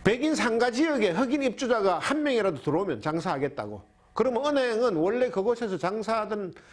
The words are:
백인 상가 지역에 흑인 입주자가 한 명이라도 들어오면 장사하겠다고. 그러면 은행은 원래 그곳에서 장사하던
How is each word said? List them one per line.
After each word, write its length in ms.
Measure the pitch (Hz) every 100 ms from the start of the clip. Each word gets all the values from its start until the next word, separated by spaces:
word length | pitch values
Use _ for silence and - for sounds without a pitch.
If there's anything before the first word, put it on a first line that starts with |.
백인 320 | 185 240 302 285
상가 340 | 220 226 247
지역에 420 | 233 330 285 208
흑인 320 | 170 254 285
입주자가 540 | 269 196 254 233 196 170
한 260 | - 285
명이라도 380 | 294 247 196 147
들어오면 400 | - 147 196 120
장사하겠다고. 800 | 151 160 185 147 139 135 104 104 - _ _
그러면 320 | - 233 233 285
은행은 500 | 294 254 220 247 170
원래 320 | 170 233 247
그곳에서 480 | 190 196 233 233 185
장사하던 760 | 175 214 214 226 208 214 190 - -